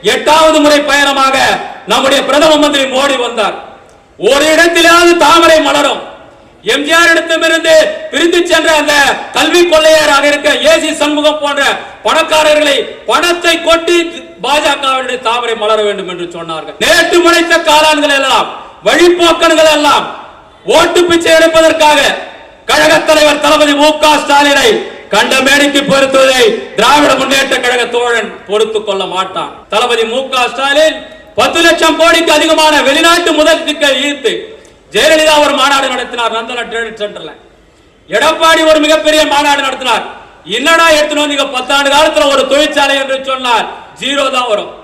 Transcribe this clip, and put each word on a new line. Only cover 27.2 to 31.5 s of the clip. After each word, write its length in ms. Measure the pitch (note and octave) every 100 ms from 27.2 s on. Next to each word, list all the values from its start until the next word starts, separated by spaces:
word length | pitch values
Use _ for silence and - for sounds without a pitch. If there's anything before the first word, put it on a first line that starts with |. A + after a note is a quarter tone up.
முன்னேற்ற 340 | C4 C#4 C4+ C4
கழக 220 | B3 B3 A#3
தோழன் 340 | A#3+ A#3+ A#3 G3+ - -
பொறுத்துக் 380 | G#3 A3 G#3+ G#3
கொள்ள 140 | F#3+ F3+
மாட்டான். 380 | F#3 F#3 F3 D3 - -
தளபதி 340 | G3+ B3 A#3 A3
மு 100 | B3 C4
க 120 | C4 A#3+
ஸ்டாலின் 460 | A#3 C#4 C#4+ D#4 - - - - -
பத்து 200 | C4+